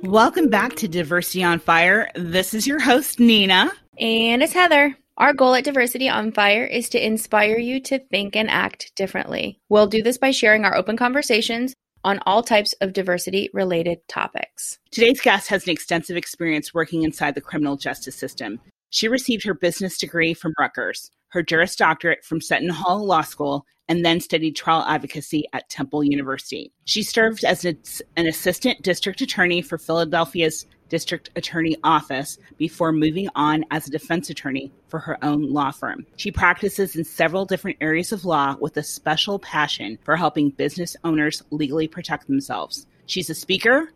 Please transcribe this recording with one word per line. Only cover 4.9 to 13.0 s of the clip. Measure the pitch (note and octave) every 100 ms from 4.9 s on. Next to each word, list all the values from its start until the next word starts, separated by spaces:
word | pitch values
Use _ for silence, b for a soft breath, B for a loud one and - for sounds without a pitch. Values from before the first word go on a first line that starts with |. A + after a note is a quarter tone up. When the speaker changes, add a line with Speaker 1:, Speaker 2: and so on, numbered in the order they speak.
| C4+ _ -
Speaker 2:
Our | C4+
goal | C#4+ B3+ B3+
at | C#4
Diversity | C4+ A#3+ A#3+ C4
on | A3 G#3+
Fire | G#3+ G3+ G#3
is | B3 A#3+ A#3
to | - G#3+
inspire | A3 - G#3+ G#3 A3+
you | A#3+ C4
to | C4 C4+
think | C4 F#3+ G3+ G#3
and | A3
act | - F#3+ - - -
differently. | F#3+ F3+ - - - - _
We'll | G#3 G#3
do | A3
this | A3 B3+
by | C4+
sharing | C4 A3 G#3+
our | G3+
open | - F#3 A3+
conversations | B3 C4 D4 A3 A3+ A#3 B3+ - _ _ F#3+
on | G3 -
all | G3+
types | A#3+ A3 G#3 -
of | G3
diversity-related | F#3+